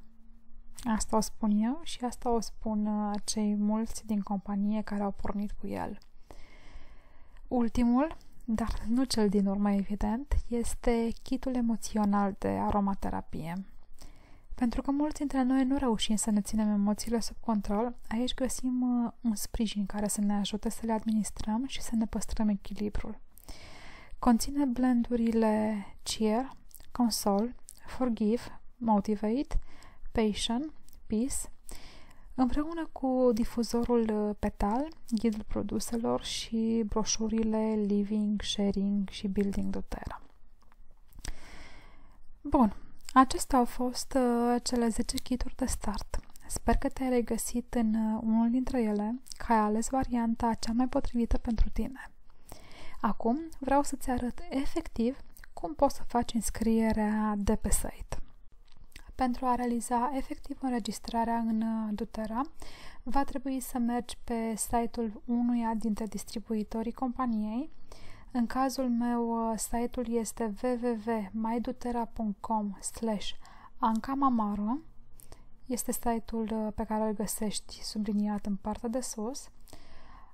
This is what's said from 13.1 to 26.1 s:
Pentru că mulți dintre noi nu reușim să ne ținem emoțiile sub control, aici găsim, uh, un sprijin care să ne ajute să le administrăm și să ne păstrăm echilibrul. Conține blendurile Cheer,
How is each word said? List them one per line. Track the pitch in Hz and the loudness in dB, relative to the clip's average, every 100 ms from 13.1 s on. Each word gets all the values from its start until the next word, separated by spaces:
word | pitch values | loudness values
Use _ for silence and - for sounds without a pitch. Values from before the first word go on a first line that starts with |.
| 190 - - 160 180 190 - - - - - - - - | -2 -4 -6 -6 -6 -8 -12 -12 -10 -12 -14 -18 -18 -8
Pentru | - 240 247 | 0 0 0
că | 262 | 0
mulți | 285 302 294 | 2 0 0
dintre | 294 269 | 0 2
noi | 254 262 | 4 4
nu | 262 277 | 4 4
reușim | 262 214 - 214 | 4 2 2 2
să | - | 4
ne | 208 | 2
ținem | 202 220 214 | 2 2 4
emoțiile | 208 202 208 - 233 | 4 4 2 0 0
sub | - - | 0 -4
control, | - 220 196 202 240 240 - | 0 0 2 0 0 -4 -4
aici | 220 247 | -2 0
găsim, | - 254 - 254 247 247 240 | 0 0 0 0 2 2 2
uh, | 233 - | 0 0
un | 233 | -2
sprijin | 208 - - 220 208 196 | 0 -2 0 0 0 -2
care | 208 208 | 0 0
să | 208 | 2
ne | 208 | 2
ajute | 202 196 208 233 | 2 2 -2 -2
să | - 226 | -2 0
le | |
administrăm | 220 226 220 190 - - 220 269 | 0 2 0 0 -2 0 0 0
și | - | -2
să | - 226 | 0 2
ne | 226 | 0
păstrăm | 220 - - 214 | 0 -2 2 2
echilibrul. | 202 - 196 208 - - 208 - - - - - - - - - - | 2 -2 -4 -2 0 -2 -4 -12 -16 -14 -12 -12 -14 -14 -14 -12 0
Conține | - 226 - 285 | 4 6 4 0
blendurile | 277 240 254 240 233 240 226 226 220 214 214 208 196 - | 2 4 4 4 2 2 2 4 4 4 2 0 -6 -10
Cheer, | - | -6